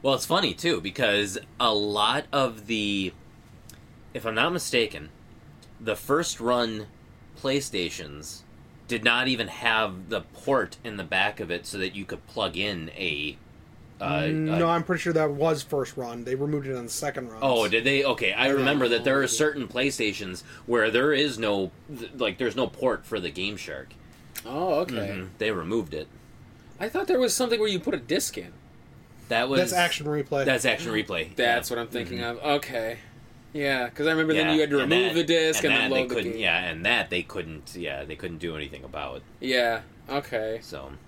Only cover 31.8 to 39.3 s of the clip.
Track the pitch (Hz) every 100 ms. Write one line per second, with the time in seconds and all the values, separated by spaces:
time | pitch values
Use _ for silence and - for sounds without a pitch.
31.8 | 117 120 117 120 120 120 147 143 - 123
32.8 | 113 117 - - - - - 151 143 131
33.8 | 120 - 151 160 156 156 156 156 147 143
34.8 | 131 165 - 160 156 165 160 151 151 117
35.8 | 113 131 123 120 90 113 95 85 90 80
36.8 | 95 120 98 90 85 101 80 78 - 90
37.8 | 80 69 73 78 90 82 85 78 71 69
38.8 | 67 73 69 65 -